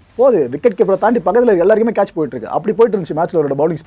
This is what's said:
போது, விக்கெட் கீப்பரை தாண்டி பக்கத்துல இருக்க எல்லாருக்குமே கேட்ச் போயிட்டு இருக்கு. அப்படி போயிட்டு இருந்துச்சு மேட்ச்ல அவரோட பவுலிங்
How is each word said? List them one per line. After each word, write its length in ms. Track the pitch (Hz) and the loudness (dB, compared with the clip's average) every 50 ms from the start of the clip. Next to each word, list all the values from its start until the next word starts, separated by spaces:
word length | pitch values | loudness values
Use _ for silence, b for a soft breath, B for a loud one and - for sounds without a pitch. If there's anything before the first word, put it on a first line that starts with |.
| _ _ _ | _ _ _
போது, 340 | - 240 277 240 180 143 120 | 0 2 2 2 2 0 -2
விக்கெட் 240 | 123 143 - 240 - | -2 -2 -2 0 0
கீப்பரை 240 | - 214 180 190 180 | 0 0 0 0 0
தாண்டி 220 | - 214 240 233 | 0 0 0 0
பக்கத்துல 220 | 160 180 185 240 | 0 0 0 2
இருக்க 100 | 247 240 | 2 4
எல்லாருக்குமே 400 | 208 170 170 190 214 208 226 233 | 4 4 4 2 2 2 0 0
கேட்ச் 220 | 214 214 202 202 - | 0 -2 -2 -2 -2
போயிட்டு 240 | 170 156 139 127 127 | -4 -6 -4 -6 -8
இருக்கு. 100 | 110 - | -8 -6
அப்படி 280 | - 147 156 214 214 | -6 -6 -4 -2 0
போயிட்டு 220 | 180 226 240 190 202 | 2 2 2 2 -2
இருந்துச்சு 200 | 170 - 175 147 | -6 -4 -4 -4
மேட்ச்ல 180 | 170 - - | -4 -2 0
அவரோட 180 | 170 151 139 139 139 | -2 -2 -2 -2 -2
பவுலிங் 200 | 190 175 170 147 - | -2 -2 -2 -4 -8